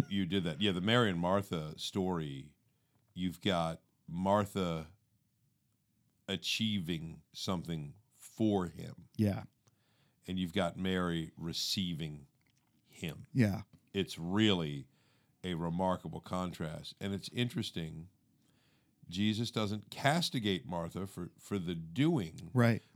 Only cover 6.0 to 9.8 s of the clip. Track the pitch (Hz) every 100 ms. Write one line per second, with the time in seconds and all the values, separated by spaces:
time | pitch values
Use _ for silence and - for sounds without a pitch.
6 | _ _ - 95 - - 110 104 85 82
7 | 80 - - - - 90 76 80 73 -
8 | _ _ - - 110 101 87 78 85 -
9 | - - 104 104 104 _ _ _